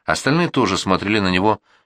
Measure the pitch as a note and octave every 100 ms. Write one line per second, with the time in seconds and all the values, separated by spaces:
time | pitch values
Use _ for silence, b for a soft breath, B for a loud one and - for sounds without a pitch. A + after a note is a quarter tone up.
0 | - D#2+ C3+ E3 E3+ C3+ G2+ F#2+ G2 F2+
1 | F#2+ G#2+ F#2+ F#2 G#2+ G#2 b b